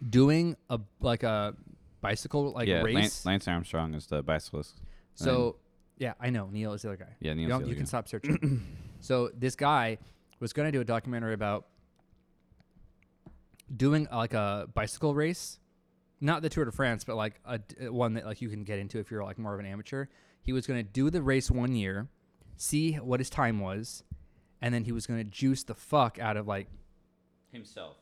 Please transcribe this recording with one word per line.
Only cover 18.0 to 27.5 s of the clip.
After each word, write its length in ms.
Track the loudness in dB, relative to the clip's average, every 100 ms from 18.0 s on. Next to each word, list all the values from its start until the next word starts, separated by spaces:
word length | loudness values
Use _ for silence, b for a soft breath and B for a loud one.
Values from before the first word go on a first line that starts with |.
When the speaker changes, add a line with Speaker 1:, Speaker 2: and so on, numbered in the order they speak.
| 2
Speaker 1:
that, 100 | 0
like, 160 | -4 -6
you 80 | -6
can 160 | -6
get 140 | -6 -6
into 200 | -4 -6
if 120 | -6
you're, 140 | -6
like, 140 | -6 -6
more 160 | -6
of 60 | -6
an 60 | -6
amateur. 400 | -8 -8 -8 -8 b b b
He 100 | -2
was 140 | -2 0
gonna 160 | -2
do 280 | -2 2 2
the 120 | 2
race 280 | 2 2 4
one 240 | 2 2
year, 340 | 0 0 -2 -6 _ _ _ -20 -8
see 380 | -2 2 2
what 260 | 0 0 0
his 80 | 0
time 320 | 0 2 2
was, 420 | -2 -4 -8 -12 -14 B B B B B
and 100 | -2
then 120 | 0
he 80 | 0
was 140 | -4 -2
gonna 180 | -4
juice 380 | -4 0 2 2
the 100 | -2
fuck 440 | -10 0 4 4 2
out 180 | -2 -2
of, 100 | -2
like, 220 | -4 -6 -14 -20 _ _ _ _ _ _